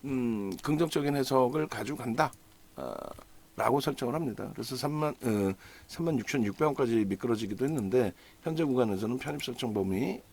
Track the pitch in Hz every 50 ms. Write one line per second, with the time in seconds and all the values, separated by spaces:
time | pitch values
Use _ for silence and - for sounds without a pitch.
0 | - 143 135 127 123 120 113 107 101 98 - - - - 151 151 170 156 - 156
1 | 143 143 143 143 135 - 135 131 131 123 135 156 156 156 - 107 107 110 147 127
2 | 120 123 113 123 156 135 - - - - - - - - - - 65 62 53 -
3 | - - - - - - - - - - - - 110 113 123 143 - 156 135 -
4 | 135 120 123 160 170 135 104 - 104 107 101 - 117 - 131 123 120 143 147 151
5 | 151 151 139 - - 120 110 104 98 95 95 - - - - - - - - -
6 | 165 165 160 120 104 - - 143 113 101 95 - 156 156 139 139 135 117 113 113
7 | 107 98 104 98 - 123 117 107 113 98 104 98 127 139 160 143 104 95 104 127
8 | 120 98 - - - - - - - 160 160 156 165 143 127 127 123 110 101 95
9 | 107 107 120 131 135 143 147 147 - - 123 - - 120 107 104 95 95 95 95
10 | 127 180 196 - - -